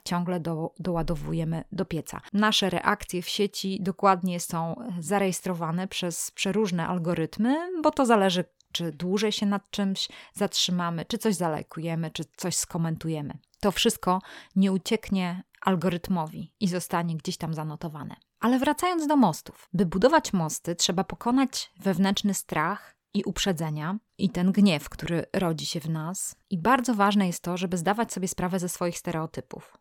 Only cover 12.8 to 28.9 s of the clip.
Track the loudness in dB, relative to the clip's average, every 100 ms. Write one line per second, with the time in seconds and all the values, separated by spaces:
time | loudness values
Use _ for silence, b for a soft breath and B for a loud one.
12.8 | -2 -2 -4 -4 -6 -10 _ _ 0 4
13.8 | 2 2 0 0 B B B 2 2 2
14.8 | 0 -4 0 -2 -2 -6 -12 _ 0 2
15.8 | 0 -2 -2 -2 -2 -8 -14 _ -2 -2
16.8 | -2 -2 -2 -4 -6 -6 -6 -6 -8 -8
17.8 | -10 -10 -12 -14 _ _ 2 4 2 2
18.8 | 0 0 4 6 6 4 -8 -18 -4 0
19.8 | 2 4 6 6 4 -2 -2 -4 -6 -2
20.8 | 0 0 -2 -4 0 2 2 -2 -10 -4
21.8 | 0 2 2 2 0 -2 -2 -2 0 -2
22.8 | -10 _ _ -4 -2 -2 -2 0 -2 -4
23.8 | -4 -6 -8 -2 -2 2 2 6 6 6
24.8 | -2 -8 -2 -2 0 0 0 0 -4 -4
25.8 | -4 -4 -4 -6 -8 -10 _ -2 4 4
26.8 | 4 4 4 6 2 0 -4 -2 -2 0
27.8 | 0 0 -2 -2 -4 -2 -2 -2 -4 -2
28.8 | -4